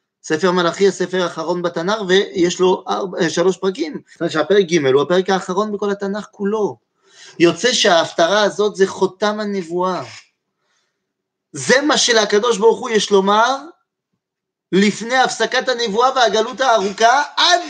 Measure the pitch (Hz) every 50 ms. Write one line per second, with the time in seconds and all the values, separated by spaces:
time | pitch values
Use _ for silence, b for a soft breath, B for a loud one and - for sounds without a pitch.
0 | _ _ _ _ - - 156 156 190 185 175 180 170 170 165 - 196 196 180 -
1 | 185 180 185 185 180 165 - 160 160 156 180 180 170 175 170 165 165 185 214 220
2 | 208 175 185 196 208 - - 196 170 180 180 - 185 185 185 - - - 190 208
3 | 208 185 180 - 175 160 151 175 170 190 185 - - 196 190 262 220 156 - 151
4 | b b b - 165 165 139 156 147 156 190 208 196 156 170 165 143 135 131 143
5 | 143 139 180 185 185 196 196 185 185 - 185 185 214 214 208 196 208 202 202 196
6 | 202 196 196 214 196 - _ - 208 196 214 220 208 170 123 - _ _ B B
7 | B B B B B B B - 165 170 165 170 - 247 240 - - 208 175 165
8 | 156 156 - - 170 165 196 214 214 190 160 147 208 208 180 170 196 190 - -
9 | 190 185 - - 214 208 214 214 214 202 202 196 175 156 170 180 180 185 185 165
10 | 131 117 - - - _ _ _ _ _ _ _ _ _ _ _ _ _ _ _
11 | _ _ _ _ _ _ _ _ _ _ - 147 131 127 233 269 285 302 - 208
12 | - - 240 220 208 202 - 208 208 247 233 190 208 226 214 - 247 247 226 208
13 | 190 - 202 196 190 196 202 214 226 247 269 277 285 330 - _ _ _ _ _
14 | _ _ _ _ _ _ _ _ _ _ _ _ _ _ - 185 202 208 196 -
15 | 208 233 254 262 247 - - - 226 220 226 254 254 254 254 240 233 226 190 226
16 | 247 262 262 269 247 220 196 220 220 240 254 196 262 262 233 220 190 208 196 190
17 | 220 233 247 277 285 - - - 214 339 349 349 339 302